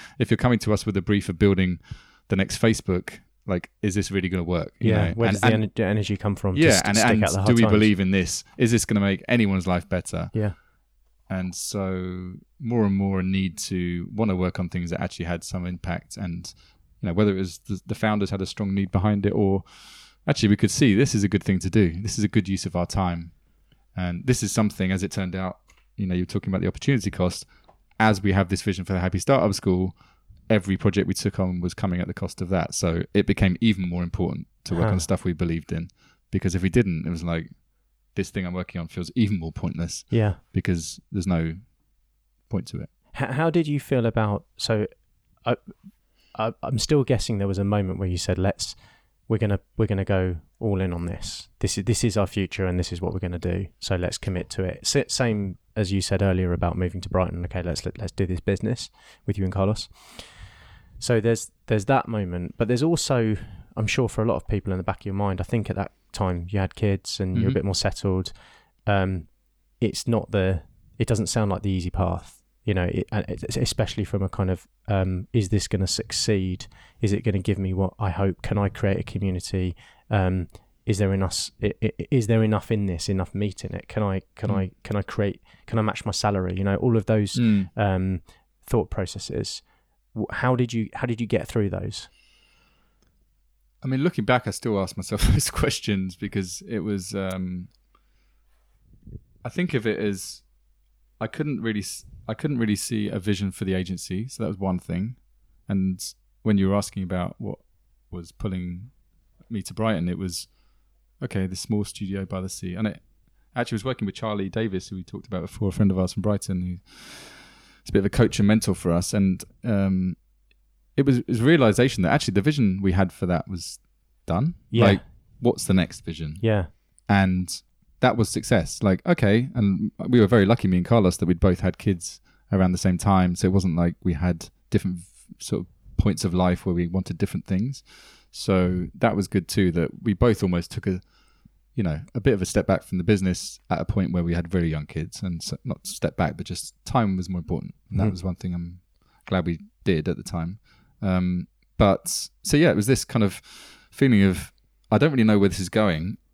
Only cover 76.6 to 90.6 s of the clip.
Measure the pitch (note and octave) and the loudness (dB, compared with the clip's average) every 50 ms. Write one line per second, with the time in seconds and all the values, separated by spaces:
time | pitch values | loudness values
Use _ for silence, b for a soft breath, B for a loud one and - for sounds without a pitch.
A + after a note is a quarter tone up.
76.6 | - b b b b b b b - G2+ G2+ F#2+ - A2+ G2 G2 F#2+ - G2 F#2 | -8 b b b b b b b 0 0 0 0 0 0 0 0 0 0 0 0
77.6 | F#2+ F#2 F#2 F#2 F#2+ F#2 - - G#2+ F#2+ E2 G2 G2 G2 F2+ - - - G2+ G#2 | 0 -2 0 0 0 -2 -2 -2 -4 -2 0 0 0 0 0 -2 -4 -2 0 0
78.6 | G2+ G2 - - - G2 G2 - - - - G2 G2+ G2 F#2 F2+ - - - F#2+ | 0 0 0 0 0 0 0 0 -2 -6 -6 -4 -2 -2 -2 -2 -4 -4 -2 -2
79.6 | F2+ F2+ F2 b b b b b b - A2 G2+ F#2 F#2 F#2 F#2 F2 - b b | -2 -2 -4 b b b b b b -2 0 2 2 2 2 0 -2 -4 b b
80.6 | b b b _ _ - G#2+ F#2 G#2+ F#2+ G2 F#2+ F#2+ F2+ - - - - - - | b b b _ _ -2 0 2 2 2 2 2 0 -2 -2 -4 -6 -8 -6 -4
81.6 | - G#2 - - - G#3+ - - - - - C3 A2 G2+ A#2 A2+ A2 G#2+ G#2+ G2+ | -4 -4 -2 0 -2 -2 -2 -4 -2 0 2 2 2 4 4 4 4 4 2 0
82.6 | - - A2+ G#2 G2+ G2 F2 D#2+ - - G2 F#2+ F2+ - - G2 G#2+ G#2 F#2 - | 0 0 0 0 0 -2 -2 -4 -2 -2 -2 -2 -2 -2 -2 -4 -4 -4 -4 -6
83.6 | - - - - - - - A2+ G#2+ G2 F#2+ F#2+ - _ _ - - - A2+ G2 | -10 -10 -10 -10 -12 -8 -4 -2 -2 0 -2 -4 -6 _ _ -6 -4 -2 0 0
84.6 | F#2+ F2+ - _ - - G#2 G2+ G2 - - - G2+ G2+ - - b b b b | -2 -2 -6 _ -8 -6 -4 -4 -4 -4 -2 -2 0 0 -2 -4 b b b b
85.6 | b - - A#2 G#2+ G#2+ G2+ - - A2 G2 - - G#2 G2+ F#2+ F#2 F2+ F#2 F#2 | b -4 -2 0 0 0 -2 -2 -4 -4 -4 0 0 0 0 0 0 -2 -2 -2
86.6 | G2 G2+ G2 - - B2 A#2 A2+ G2 - A2 G#2+ G#2 F#2+ - B2+ A#2+ A2+ G#2+ G2+ | 0 0 0 2 2 2 2 2 2 2 2 2 2 0 0 2 2 4 4 4
87.6 | F#2+ F#2 - - G#2+ G2+ F#2+ F#2 F#2 F#2+ F#2 F2 b b b b b b _ _ | 2 0 -2 -2 0 2 2 0 0 0 -2 -4 b b b b b b _ _
88.6 | _ - - A2+ E2 - - - F#2+ E2+ - G#2 - - - - G2+ - - - | _ -2 0 0 0 -2 -4 -6 -6 -6 -8 -10 -10 -8 -6 -6 -6 -6 -8 -12
89.6 | - _ _ _ _ _ _ _ _ _ _ A2 G#2 - - - - B2+ B2+ B2 | -16 _ _ _ _ _ _ _ _ _ _ -8 -6 -6 -4 -2 0 0 2 2